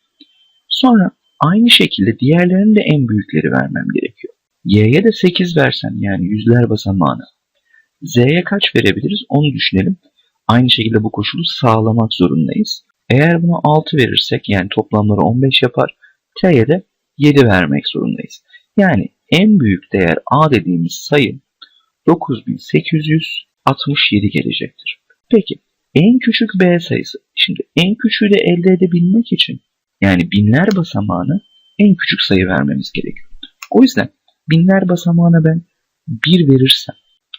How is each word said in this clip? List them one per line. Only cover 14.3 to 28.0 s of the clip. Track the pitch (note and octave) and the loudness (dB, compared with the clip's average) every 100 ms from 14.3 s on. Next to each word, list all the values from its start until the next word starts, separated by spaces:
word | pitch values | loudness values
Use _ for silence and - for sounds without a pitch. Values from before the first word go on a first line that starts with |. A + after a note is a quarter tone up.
| A#2 - | -4 -2
yani | G2+ F#2+ | -2 -2
toplamları | - - G#2+ G#2 G2+ | -4 -2 0 0 2
on | E2 B2 | 0 0
beş | C3+ - | 0 0
yapar, | B2+ - C3 - _ _ _ - | 0 0 -4 -6 _ _ _ -4
t'ye | F#3+ C#3 A2+ | 2 2 2
de | F3+ - _ _ - | 0 -4 _ _ -2
yedi | D3 C#3 A#2+ | 2 4 4
vermek | F#2 D#2 C#2+ - | 4 0 -2 -4
zorundayız. | - A#1 - - - _ _ _ - | -6 -6 -6 -10 -20 _ _ _ 0
Yani | F#3 A#2 - _ _ | 2 2 -2 _ _
en | D#3 G#3 G3+ | 2 4 4
büyük | A2 F2+ - | 2 0 -2
değer | G2+ E2+ D#2 - | 0 0 0 0
a | C#3+ D#3 | 0 2
dediğimiz | A#2 E2+ F2 E2+ | 2 0 -2 -4
sayı | - - D3 G#2+ B2+ _ _ - _ _ _ - | -8 -2 0 0 -4 _ _ -20 _ _ _ -2
dokuz | E3+ - A2+ - | 0 -2 -6 -6
bin | G#2 | -10
sekiz | - D3+ - D#3+ D3+ | -4 -4 -2 -2 0
yüz | D#3+ - - - _ - | -2 -2 -10 -14 _ -6
altmış | C3+ - C#3+ - | -4 -4 -4 -2
yedi | G2+ G2+ | 0 -2
gelecektir. | D2 - - - _ - - _ _ _ | -2 -4 -6 -10 _ -16 -16 _ _ _
Peki | A3+ - - _ _ _ | 0 0 -8 _ _ _
en | C#3 G3 B3 | 2 2 2
küçük | - - A3 F3+ | 0 -2 -2 0
b | F3+ F3 | 2 0
sayısı. | - - - - _ | -2 -6 -8 -16 _
Şimdi | - - - - - | -6 -6 -6 -6 -2
en | F#3 | 0
küçüğü | A3+ | 0